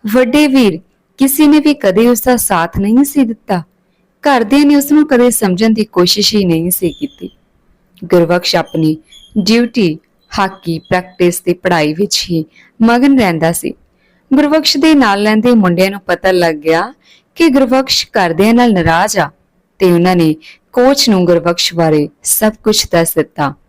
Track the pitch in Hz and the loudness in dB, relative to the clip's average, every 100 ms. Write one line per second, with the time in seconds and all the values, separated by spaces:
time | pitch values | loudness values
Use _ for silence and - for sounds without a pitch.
0 | 214 240 247 294 302 269 220 160 _ _ | -2 0 2 2 2 2 2 0 _ _
1 | _ _ 269 294 302 302 302 285 202 185 | _ _ -2 2 4 4 2 0 0 2
2 | 233 240 254 247 - 180 170 - 196 240 | 2 0 0 -2 0 -2 -2 -4 0 2
3 | 277 294 233 226 - 185 - _ _ _ | 0 0 -2 -4 -6 -6 -6 _ _ _
4 | _ _ 294 262 220 277 285 285 277 294 | _ _ 0 0 2 2 4 2 2 0
5 | 302 247 247 233 202 180 226 220 208 - | 2 2 2 0 -2 0 0 0 -2 0
6 | 180 202 202 208 185 165 170 - 175 139 | 0 0 -2 0 0 -2 -2 -4 -6 -6
7 | - _ 185 _ _ _ _ _ _ _ | -12 _ -18 _ _ _ _ _ _ _
8 | 170 180 165 175 - 175 156 165 156 156 | -2 0 2 -2 -2 -4 -4 -4 -2 -4
9 | _ - _ 214 175 226 240 240 180 156 | _ -20 _ -6 0 0 0 -2 -2 -4
10 | _ _ _ - 190 190 175 165 _ 185 | _ _ _ -6 -6 -6 -8 -8 _ -4
11 | 185 _ 175 175 - 175 185 170 151 156 | -4 _ -2 -2 -6 -4 -2 -2 -2 -2
12 | 202 - - 165 156 _ _ _ 226 240 | -4 -4 -4 -6 -6 _ _ _ 0 2
13 | 277 269 202 165 165 170 - - _ _ | 2 2 0 0 -2 -4 -8 -12 _ _
14 | _ _ _ 269 294 311 302 277 320 294 | _ _ _ 0 2 0 0 0 2 2
15 | 233 196 208 220 240 233 180 175 190 202 | 2 0 0 0 2 2 2 0 -2 -4
16 | - 175 190 185 170 156 160 160 214 - | -6 -4 0 0 0 -2 -2 -2 -2 -12
17 | _ _ _ - 330 269 269 262 262 - | _ _ _ 0 2 2 2 0 0 -4
18 | - 226 180 165 208 233 240 190 165 165 | -4 -2 -2 0 2 4 2 2 0 0
19 | 208 196 151 _ _ _ _ _ 190 175 | 0 -2 -4 _ _ _ _ _ 2 2
20 | 180 180 160 156 - - _ - 247 277 | 2 2 0 -2 -10 -20 _ 0 2 2
21 | - 190 175 170 165 170 - 170 160 151 | 2 2 2 0 0 -4 -4 -2 0 0
22 | 147 _ - - 214 214 214 214 - 170 | -2 _ -8 -2 -2 -2 -2 -2 -2 -2
23 | 165 - - - 143 143 | -2 -4 -8 -6 -8 -8